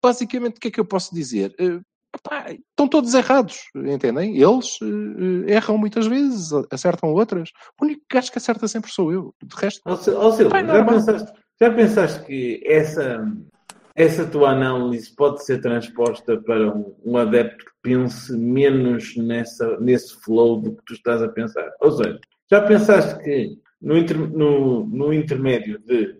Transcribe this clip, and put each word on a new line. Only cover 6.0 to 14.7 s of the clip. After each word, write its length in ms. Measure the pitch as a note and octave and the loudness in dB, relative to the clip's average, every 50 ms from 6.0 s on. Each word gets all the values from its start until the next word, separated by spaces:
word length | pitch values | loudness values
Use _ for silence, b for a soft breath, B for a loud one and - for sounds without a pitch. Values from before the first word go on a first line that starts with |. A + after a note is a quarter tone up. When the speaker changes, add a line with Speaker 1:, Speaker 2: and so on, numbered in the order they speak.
| A3 | -2
Speaker 1:
vezes, 460 | A3 A#3+ C4+ C#4+ C#4 B3+ G#3+ F3 D#3 D3+ | 0 0 0 0 0 -2 -4 -6 -4 -4
a-, 120 | D3 C3 - | -4 -4 -4
acertam 400 | - C3 - F3+ E3+ F3 - D#3+ D3+ | -10 -4 -2 -2 -2 0 -2 -2 0
outras. 360 | F3+ A3+ A3+ G#3 F3+ E3 - _ b b b b _ | 0 0 0 -2 -8 -8 -10 _ b b b b _
O 40 | - | -4
único 160 | D4+ D4+ D4 _ _ - | -4 -4 -6 _ _ -2
gajo 180 | B3+ B3 - | -2 -2 -2
que 80 | - A#3+ | -10 -8
acerta 300 | - - A#3 A3 - G#3+ | -4 -4 -4 -4 -4 -6
sempre 220 | - A3+ G#3+ - | -6 -6 -10 -10
sou 200 | - - F#3 D#3 E3+ | -4 -4 -2 -2 -2
eu. 220 | F#3+ E3+ - - _ - | -4 -6 -10 -16 _ -20
De 140 | - - | -20 -10
resto, 240 | - - G3 - - _ | -6 -6 -6 -6 -8 _
Speaker 2:
Ó 100 | - F#3 | -8 -8
Sil-, 220 | - - - - - | -2 -2 -2 0 4
ó 120 | G#3 A3 A3 | 2 2 4
Silva, 180 | A3 A3 - | 6 4 4
Speaker 1:
pá, 80 | - G3 | 4 2
é 60 | G3 | 0
Speaker 2:
já 60 | - - | 4 4
Speaker 1:
normal. 200 | G#3+ A3+ A#3 A#3 | 4 6 6 4
Speaker 2:
pensaste, 380 | G#3+ G#3+ A3 G#3+ - - - - b b b _ _ | 4 4 2 0 0 -2 -12 -16 b b b _ _
já 100 | A3+ A#3+ A3 | 4 4 6
pensaste 500 | A#3 A3+ G3+ - G#3 F3+ D3+ D#3 - - | 4 2 4 4 2 0 0 -2 -6 -12
que 360 | - C#3 C3+ B2+ A#2+ A2 - - | -10 -8 -6 -6 -6 -6 -6 0
essa, 600 | - D#3 D#3 D3+ D#3 D#3 D#3+ C#3+ C3 A#2+ A2+ A2 G#2+ G#2+ - - - _ _ _ _ - _ _ _ _ - | 2 2 4 2 0 -2 -4 -4 -4 -4 -4 -6 -6 -8 -8 -12 -18 _ _ _ _ -20 _ _ _ _ 4
essa 260 | E3 D#3+ D#3 D#3 E3+ | 4 4 4 0 -4
tua 240 | D#3 - D3 C#3+ C3+ | -4 2 4 4 4
análise 640 | C3 C3 C3 C3 | 4 2 0 0